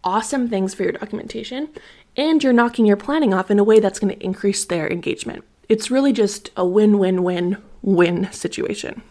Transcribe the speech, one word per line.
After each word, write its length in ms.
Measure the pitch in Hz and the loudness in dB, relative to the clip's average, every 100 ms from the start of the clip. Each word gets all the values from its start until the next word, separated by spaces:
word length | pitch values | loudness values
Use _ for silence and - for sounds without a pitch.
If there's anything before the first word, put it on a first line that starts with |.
awesome 460 | 180 202 233 277 240 | -2 -2 -2 -4 -2
things 260 | 202 190 | -2 -2
for 100 | - | -2
your 100 | 180 | -4
documentation, 720 | - 208 214 - 226 220 254 302 - - - _ - | -4 -8 -10 -10 -12 -10 -10 -10 -14 -20 -20 _ -2
and 260 | 302 320 | 2 2
you're 120 | 269 | 4
knocking 320 | 240 233 240 214 | 4 2 2 2
your 100 | 202 | 2
planning 380 | - 311 262 | 0 0 0
off 180 | 190 190 | 0 0
in 80 | 208 | 2
a 60 | 202 | 6
way 160 | 220 | 6
that's 180 | 208 - | 4 -2
gonna 160 | 196 - | -4 -4
increase 420 | 185 190 202 196 | -8 -4 -2 -2
their 260 | - 175 156 | -4 -4 -4
engagement. 540 | 139 151 - - - _ _ _ | -4 -6 -6 -8 -12 _ _ _
It's 240 | 214 - | -2 2
really 220 | 254 277 | 2 2
just 380 | 233 202 - - - | 2 0 -2 -12 -4
a 100 | 180 | 0
win-win-win-win 1600 | 196 214 202 185 185 180 175 175 196 - - 208 180 175 175 190 | 4 4 4 2 2 0 -2 -2 -4 -10 -8 0 4 4 2 -6
situation. 680 | - - - - 208 - - - | -6 -8 -6 -8 -8 -10 -14 -20